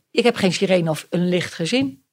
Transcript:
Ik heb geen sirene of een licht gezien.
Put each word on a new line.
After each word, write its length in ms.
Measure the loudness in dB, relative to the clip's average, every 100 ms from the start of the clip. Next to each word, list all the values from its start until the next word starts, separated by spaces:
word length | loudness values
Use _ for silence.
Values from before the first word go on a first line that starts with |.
| _
Ik 140 | 0
heb 120 | 2 2
geen 160 | 0
sirene 380 | 0 2 2 0
of 160 | -4 -4
een 180 | -2 0
licht 260 | 0 -2
gezien. 500 | -6 -2 0 -2 -6 _